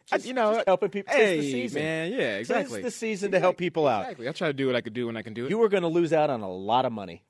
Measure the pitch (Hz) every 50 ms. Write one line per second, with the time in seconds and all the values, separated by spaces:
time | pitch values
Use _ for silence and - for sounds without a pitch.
0 | _ - - - - 233 254 254 220 214 220 233 - 196 185 180 208 185 - 202
1 | 196 - 269 262 226 196 175 151 147 139 131 120 120 113 127 147 151 160 160 160
2 | 160 175 247 262 160 117 101 98 117 156 233 - 285 254 233 202 175 240 - -
3 | 226 220 214 175 202 196 190 180 165 185 - - 180 170 - 165 151 135 117 101
4 | - 262 180 - 113 131 165 - 185 156 139 135 135 131 123 120 - 117 107 123
5 | 120 117 113 110 101 113 107 117 123 139 196 226 226 202 202 190 175 165 160 175
6 | 170 151 160 156 151 147 131 113 104 92 92 92 95 104 113 131 127 123 113 107
7 | 98 90 85 - _